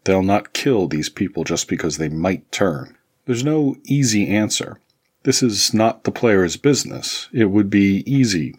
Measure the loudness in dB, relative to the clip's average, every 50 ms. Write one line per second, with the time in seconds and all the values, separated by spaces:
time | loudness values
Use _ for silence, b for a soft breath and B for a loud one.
0 | -2 0 0 2 2 2 0 0 -2 -6 -10 -4 0 0 2 2 0 0 -2 -4
1 | -6 -6 -4 -6 -6 -4 -4 -6 -4 -4 -4 -4 -2 -4 -4 -4 -4 -4 -4 -4
2 | -4 -4 -4 -2 -2 -2 -2 -2 -6 -10 -4 -2 -2 -2 -2 -6 -10 -14 -18 _
3 | _ _ _ _ -6 -4 -4 -2 -2 -2 0 0 0 -2 -2 -6 -4 -2 0 2
4 | 2 2 2 2 2 2 2 0 0 0 -2 -6 -6 -8 -12 -18 _ _ _ _
5 | _ _ _ _ -2 0 0 2 0 0 0 0 -2 0 2 2 2 2 0 -2
6 | -6 -6 -2 0 2 4 4 4 4 2 -2 0 2 2 2 2 -2 -8 -10 -10
7 | -10 -10 -10 -10 -12 -6 0 2 2 4 4 2 2 4 2 4 4 4 2 0
8 | 0 0 2 2 2 2 2 -2 -2 -4 -8